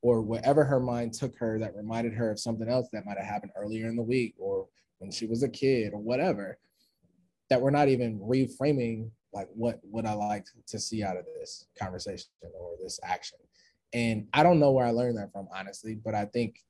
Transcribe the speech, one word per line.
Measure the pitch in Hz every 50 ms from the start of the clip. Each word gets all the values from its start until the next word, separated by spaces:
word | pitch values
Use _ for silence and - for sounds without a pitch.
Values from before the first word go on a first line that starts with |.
or | - 120 120 113
whatever | 110 104 113 113 - 123 143 151 151
her | 135 143 131
mind | 127 123 120 120 120 117 113
took | - - 127 117 -
her | 120 113 110 110
that | 113 104 -
reminded | 101 104 107 113 113 117 120 107
her | 110 120 110
of | 107 104
something | - 117 117 110 113 110
else | 123 127 123 123 -
that | 107 95
might | 101 101 98
have | 95 101
happened | 104 104 104 98 -
earlier | - 104 107 110 110 113 113
in | 113 117
the | 117
week | 110 127 131 120 107 - _
or | - 98 98 95 95 - _ _ _ _ _ _
when | 92 98
she | 92 - 117
was | 107 113 117 135
a | 127
kid | 117 - - 135 135 123 113 104 101
or | 104
whatever, | 104 113 123 131 156 185 165 101 101 92 92 _ _ _ _ _ _ _ _ _ _ _ _ _ _ _ _ _ _ _
that | 135 123
we're | 123 135
not | 139 143 147 139
even | 135 123 123 117 113 104
reframing, | 95 110 127 131 131 123 - - 127 147 147 135 120 117 113 110 113 113 - _ _ _ -
like, | 101 98 - -
what, | 110 113 120 - - _
what | 98 104 113 113
I | 110 107
like | 104 104 104 104 104 95 - _ 117 _ -
to | - 107
see | - - 113 110 104
out | 98 92 90
of | 87 - 78 -
this | 82 - - - - _ _ -
conversation | - 95 92 90 - - 98 90 - _ _ _
or | - 85 87 92 87 87 85 82
this | 92 92 - - -
action. | 90 92 - - - - - _ _ _ _ _ _ _ _ _ _ -
And | 120 117 117 113 110 107 - -
I | 139 156
don't | 175 180 160
know | 147 143
where | 135 131 123
I | 120
learned | 117 117 123 123 120 110
that | 101 98
from, | _ 101 98 92 92
honestly, | 95 95 98 98 - - 110 110
but | 107 110 113 107
I | 104 104
think | 104 _ 120 117 107 - - _ _